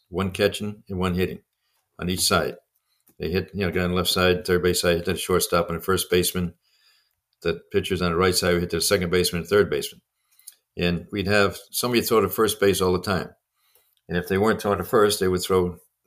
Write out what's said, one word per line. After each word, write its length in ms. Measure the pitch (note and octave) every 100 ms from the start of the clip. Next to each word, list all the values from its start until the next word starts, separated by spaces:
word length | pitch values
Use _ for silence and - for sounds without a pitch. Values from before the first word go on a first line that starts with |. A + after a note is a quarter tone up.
| -
one 240 | F2+ F#2+
catching 500 | F#2 G2+ - G#2 G2+ -
and 100 | F#2
one 160 | F#2
hitting 260 | F2+ F2+ - _ _ _ _ _ -
on 100 | F2
each 120 | F#2
side. 340 | - F2+ C2+ - _ _ _ _ _ -
They 120 | D#2+
hit, 200 | F#2+ F2+
you 60 | G2
know, 100 | F2+
guy 140 | F2
on 60 | F2+
the 60 | F2+
left 120 | F2+
side, 360 | F#2+ F2+ F2
third 180 | - F2+
base 180 | F2+ F2
side, 160 | F2+ E2+
hit 80 |
the 120 | F2+ D#2+
shortstop 520 | - F2 - F2 E2+
and 100 | E2+
the 60 |
first 260 | - F#2 -
baseman. 440 | F2+ F2+ F#2 F2 - _ _ _ _ _ _ _ _
The 180 | E2+ E2 -
pitchers 320 | G2+ F2+ F2+
on 80 | F2
the 60 | E2
right 180 | F#2+
side 200 | F2+ F2+
would 80 | F2
hit 80 | F2
the 100 | F2
second 300 | - G2+ F2
baseman 320 | F2+ E2+ F2
and 60 | E2
third 220 | G#2 E2
baseman. 300 | C#2+ - - _ _ _ _ - - _ -
And 300 | F2 E2+ -
we'd 160 | G#2 F#2+
have 280 | G#2 G2 - -
somebody 320 | - B2 A#2+
throw 200 | - A2+
to 60 | F#2+
first 300 | - G#2+ -
base 220 | G2+ F2+
all 120 | F#2
the 80 | F2+
time. 300 | G#2 F2 B1 - _ _ _ _ _ _ -
And 100 | F2
if 80 | -
they 100 | G2
weren't 240 | A2 G#2
throwing 180 | G#2 G2
to 60 |
first, 360 | F#2 A#2 G#2 G2+
they 80 | F#2
would 140 | F#2
throw, 360 | - F#2 F2 E2 _ _